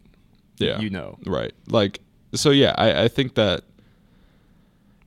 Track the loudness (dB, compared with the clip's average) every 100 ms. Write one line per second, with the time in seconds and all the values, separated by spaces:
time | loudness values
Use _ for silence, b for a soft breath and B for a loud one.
0 | _ _ _ _ _ -6 -4 -2 -6 -8
1 | -12 -14 -6 -6 -6 -10 -2 0 0 -4
2 | _ _ _ -2 2 4 4 4 2 2
3 | 0 0 -4 0 0 0 -6 _ b b
4 | b b b b b b b b b b